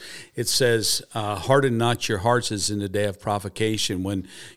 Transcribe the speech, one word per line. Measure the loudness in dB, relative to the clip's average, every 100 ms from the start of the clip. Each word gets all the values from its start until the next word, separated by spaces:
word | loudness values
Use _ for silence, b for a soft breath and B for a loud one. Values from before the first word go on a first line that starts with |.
| B B B
it | -6 -2
says, | 2 4 4 2 -2 -4
uh, | -6 -4 -4
"Harden | 4 4 4 2
not | 2 0 -2
your | 0
hearts | 2 2 0
as | -2 -2
in | -2
the | -2
day | 0
of | 0 -2
provocation | -2 -2 -4 -2 0 0 -2 -2
when | -2 -4 -6 B B